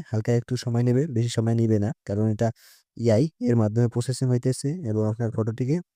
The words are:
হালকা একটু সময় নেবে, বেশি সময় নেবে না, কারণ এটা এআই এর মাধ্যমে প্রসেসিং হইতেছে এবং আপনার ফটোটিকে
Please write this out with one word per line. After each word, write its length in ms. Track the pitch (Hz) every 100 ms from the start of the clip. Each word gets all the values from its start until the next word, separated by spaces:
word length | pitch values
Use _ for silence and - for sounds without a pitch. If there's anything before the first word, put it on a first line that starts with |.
| -
হালকা 240 | 110 107
একটু 200 | 120 - 123
সময় 280 | - 117
নেবে, 200 | 123 123 160
বেশি 220 | 113 120
সময় 260 | 120 113 117
নেবে 220 | 113 107
না, 100 | 104 - -
কারণ 200 | 101 110
এটা 180 | 104 117 - - - _ -
এআই 260 | 117 110 160 -
এর 140 | 247 117
মাধ্যমে 320 | 107 110 120
প্রসেসিং 380 | 123 123 127 131
হইতেছে 400 | 123 131 127 139 180
এবং 200 | 131 107 107
আপনার 220 | 110 117
ফটোটিকে 440 | 107 110 113 127 156 -